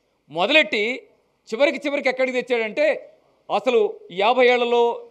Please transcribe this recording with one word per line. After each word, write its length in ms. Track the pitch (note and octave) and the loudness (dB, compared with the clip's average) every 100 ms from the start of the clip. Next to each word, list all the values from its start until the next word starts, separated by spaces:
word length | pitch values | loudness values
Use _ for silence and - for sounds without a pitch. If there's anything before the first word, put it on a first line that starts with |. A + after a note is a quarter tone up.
| _ _ _ | _ _ _
మొదలెట్టి 760 | D#3 G#3 D4+ D4 A3 G#3+ B3+ - _ _ _ - | -2 2 2 2 0 -2 -4 -10 _ _ _ -8
చివరికి, 240 | A3 D4 C4 D4 | 0 0 0 -4
చివరికి 220 | C#4+ C4 | -2 -2
ఎక్కడికి 340 | B3+ C4 B3+ | -2 -2 -2
తెచ్చాడంటే, 680 | B3 A#3+ A3 G#3 D4+ B3 - _ _ _ - | -2 -2 -4 -2 -2 -2 -8 _ _ _ -6
అసలు 460 | F#3 B3 A#3+ D3 - - | -4 0 2 0 -4 -10
యాభై 340 | F3 G#3 B3 B3 | -2 2 4 4
ఏళ్లలో 600 | B3 A#3+ A#3+ A#3 - - | 4 2 2 0 -2 -12